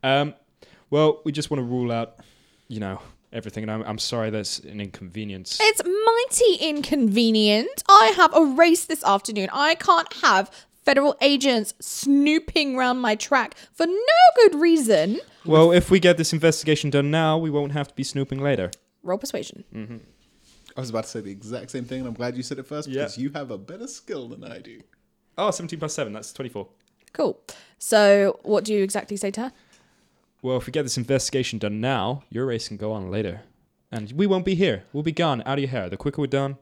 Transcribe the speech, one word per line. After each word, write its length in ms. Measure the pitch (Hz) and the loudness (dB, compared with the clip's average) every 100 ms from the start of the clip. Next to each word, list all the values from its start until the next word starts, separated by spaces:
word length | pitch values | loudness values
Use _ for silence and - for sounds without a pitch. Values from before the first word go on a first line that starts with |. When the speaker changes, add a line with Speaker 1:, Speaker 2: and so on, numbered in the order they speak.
Speaker 1:
Um, 300 | 135 135 147 - _ _ - _ _ | 2 0 0 -6 _ _ -20 _ _
well, 320 | 143 156 151 | 2 2 2
we 80 | 160 | -4
just 180 | 143 147 | -6 -6
wanna 140 | 147 | -6
rule 280 | 123 123 123 | -4 -4 -2
out, 260 | 117 113 _ - _ _ _ _ | -4 -6 _ -20 _ _ _ _
you 120 | 107 | -10
know, 220 | 101 95 - _ _ | -8 -10 -14 _ _
everything. 300 | 117 110 110 | -12 -10 -10
And 80 | 107 | -8
I'm, 100 | 110 | -6
I'm 140 | 113 107 | -6 -8
sorry 320 | - 120 110 | -6 -4 -4
that's 300 | 107 98 - | -4 -6 -10
an 200 | - 104 | -12 -12
inconvenience. 760 | 101 - 92 107 107 95 92 - | -12 -12 -14 -12 -10 -12 -10 0
Speaker 2:
It's 200 | 440 440 | 0 0
mighty 800 | 349 392 440 466 508 - 466 359 | -4 -2 0 0 -2 2 2 2
inconvenient. 1200 | 320 302 285 294 226 202 233 220 214 208 247 571 - | -2 -4 -4 0 2 2 2 4 4 2 0 -6 4
I 240 | 392 440 370 | 6 6 4
have 180 | 349 311 | 4 6
a 80 | |
race 420 | 311 262 339 339 - | 2 4 4 4 0
this 180 | 320 | -4
afternoon. 460 | - 196 - 214 190 | 0 0 -2 -6 -4
I 240 | - 294 330 | -2 0 0
can't 360 | - 339 320 - | 2 2 0 0
have 300 | 285 196 196 - _ _ - | 2 4 0 -10 _ _ 0
federal 300 | 277 285 - | 2 2 2
agents 520 | 277 285 269 240 214 - | 2 2 2 0 -2 -10
snooping 960 | - - 277 277 285 320 320 339 294 254 | -12 -6 2 4 4 2 0 -2 0 0
round 240 | 254 247 | -2 0
my 140 | 247 214 | -2 -2
track 400 | - 269 226 - - | 0 0 0 -10 -20
for 120 | - 330 | -4 -2
no 100 | 381 494 659 719 640 | 0 2 8 8 10
good 180 | 440 294 | 6 6
reason. 640 | 339 330 233 190 165 240 - _ - | 4 4 4 4 2 -2 -8 _ 4
Speaker 1:
Well, 260 | 156 165 | 8 8
if 180 | 180 - | 8 6
we 100 | 185 | 6
get 180 | 175 170 | 6 4
this 160 | 160 | 2
investigation 560 | 160 165 156 156 151 151 | 2 2 2 0 0 2
done 200 | 139 143 | 0 2
now, 260 | 156 160 156 | 0 2 0
we 120 | 160 | 0
won't 220 | 147 143 | -2 -2
have 160 | 147 139 | -4 -6
to 60 | - | -8
be 80 | |
snooping 360 | 135 139 135 135 | -6 -4 -4 -4
later. 300 | 143 123 90 - _ _ | -2 -2 -2 -8 _ _
Speaker 2:
Roll 140 | - 196 | -6 -6
persuasion. 460 | 277 - - - - | -6 -8 -10 -16 -18
Speaker 1:
Mm-hmm. 240 | - 107 117 - _ _ _ _ _ _ - | -16 -14 -16 -20 _ _ _ _ _ _ -12
Speaker 3:
I 40 | |
was 100 | 127 | -6
about 140 | 113 110 | -6 -6
to 40 | |
say 100 | 117 | -10
the 100 | 101 | -12
exact 400 | 98 107 120 110 | -16 -12 -12 -10
same 140 | 135 120 | -12 -10
thing, 140 | 131 | -10
and 80 | 127 | -10
I'm 60 | |
glad 240 | 110 120 123 | -8 -8 -8
you 60 | |
said 160 | 123 135 | -10 -12
it 60 | 131 | -10
first 220 | 151 147 | -12 -8
Speaker 1:
Yeah. 140 | 131 | -6
Speaker 3:
because 140 | 143 - | -6 -6
you 120 | 135 | -8
have 200 | 151 135 | -8 -12
a 60 | 104 | -14
better 300 | 95 185 240 | -14 -18 -16
skill 400 | - - 175 - | -18 -12 -12 -12
than 140 | - | -16
I 160 | - - | -18 -18
do. 200 | - 113 _ _ _ _ _ - | -20 -20 _ _ _ _ _ -4
Speaker 1:
Oh, 140 | 202 | -2
seventeen 280 | - 170 165 | -2 -8 -8
plus 140 | 151 | -8
seven. 200 | 156 117 | -6 -8
That's 180 | 104 107 | -8 -16
twenty-four. 340 | - 127 104 95 _ _ _ _ | -12 -12 -10 -14 _ _ _ _
Speaker 2:
Cool. 260 | - 262 - - - _ _ | -4 -4 -4 -16 -20 _ _
So 640 | - 220 208 202 196 - | 0 4 6 6 4 -2
what 200 | - 202 214 | -2 -2 0
do 80 | |
you 100 | 208 | -2
exactly 340 | 196 202 - 202 | -2 -4 -8 -8
say 140 | 202 | -8
to 100 | 196 | -8
her? 100 | 254 _ _ _ _ _ _ _ _ _ | -12 _ _ _ _ _ _ _ _ _
Speaker 1:
Well, 160 | 127 127 | -4 -4
if 100 | 127 | -4
we 40 | |
get 120 | 156 | -6
this 140 | 135 127 | -4 -6
investigation 600 | 120 135 - 135 123 110 | -2 -2 0 -4 -4 -4
done 220 | 104 104 | -6 -4
now, 420 | 120 131 101 139 _ | -2 -2 -2 -6 _
your 160 | 113 131 | -6 -4
race 220 | 113 - | -6 -8
can 100 | 104 | -8
go 140 | 107 | -8
on 160 | 107 92 | -6 -6
later. 320 | 98 104 98 - _ _ _ _ | -4 -4 -8 -16 _ _ _ _
And 200 | 117 104 | -12 -10
we 140 | 135 202 | -2 0
won't 180 | 190 180 | 0 0
be 100 | 180 | 0
here. 280 | 185 98 - | 0 0 -6
We'll 100 | 143 | -6
be 80 | 156 | -4
gone, 300 | 156 170 131 117 | -2 -2 -2 -4
out 120 | 139 | -4
of 20 | |
your 100 | 135 | -4
hair. 200 | 127 92 | -4 -6
The 80 | 95 | -6
quicker 240 | 147 139 | -6 -4
we're 60 | 139 | -2
done 300 | 139 139 139 | -2 -2 -8